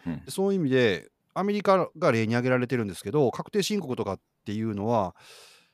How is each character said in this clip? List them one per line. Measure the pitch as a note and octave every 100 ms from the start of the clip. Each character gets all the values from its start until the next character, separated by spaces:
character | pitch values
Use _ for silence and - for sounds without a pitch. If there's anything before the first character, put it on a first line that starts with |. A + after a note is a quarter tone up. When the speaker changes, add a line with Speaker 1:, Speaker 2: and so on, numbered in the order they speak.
| F2
Speaker 1:
う | D#2+
ん。 |
Speaker 2:
で、 | -
そ | F3+ G3
う |
い | G3
う |
意 |
味 | C#3+
で、 | C3 A#2 F2 - _ _
ア | -
メ | G3
リ | G#3
カ | F#3+ F#3+ D#3+ D#3
が | E3
例 | A2+ A2
に | A#2+
挙 |
げ | B2
ら | B2+
れ | B2
て | B2+
る | G#2
ん |
で |
す | E2+
け | -
ど、 | D3 B2+
確 | - -
定 | G#3
申 | F3+ G#3
告 | D3 A#2
と | G#2
か |
っ | F#2+ _ _ -
て |
い | G#2
う | A2 G2+
の | G#2+
は、 | A#2 F2+ - - - - - _